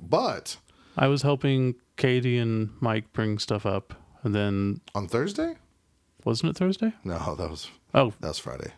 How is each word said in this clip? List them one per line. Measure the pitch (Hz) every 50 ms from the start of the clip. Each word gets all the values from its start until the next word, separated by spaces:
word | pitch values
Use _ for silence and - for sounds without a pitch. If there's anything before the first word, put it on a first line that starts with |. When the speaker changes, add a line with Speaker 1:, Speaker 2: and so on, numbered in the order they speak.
Speaker 1:
But | 85 82 - 220 262 208 120 85 - - - - _ _ _ _ _ - - -
Speaker 2:
I | 131 135
was | 143 139
helping | 135 143 143 135 - 143 135 131 131 127 120 - _ _ _ -
Katie | - 131 127 127 123 127 120 120
and | 117 117 113 110 110 107 - -
Mike | - 117 110 110 107 - _
bring | - 110 107 104 104
stuff | - - 110 104 -
up, | 104 98 95 - _ - - - - - - -
and | 113 101
then | 104 104 101 98 98 98 101 101 - - - _
Speaker 1:
On | 101 101 82
Thursday? | 110 117 143 196 202 220 311 339 330 - _ _ _ _ _ _ _ _ _ _ _ _ -
Speaker 2:
Wasn't | - 113 117 - 165
it | 160 -
Thursday? | 190 185 190 - - 220 220 - -
Speaker 1:
No, | 98 85 82 76 82 85
that | - 92 78
was | 78 73 - - - - _ _ -
Speaker 2:
Oh. | 131 135 117 104 -
Speaker 1:
that | - 78
was | 76 -
Friday. | - - 64 65 - - -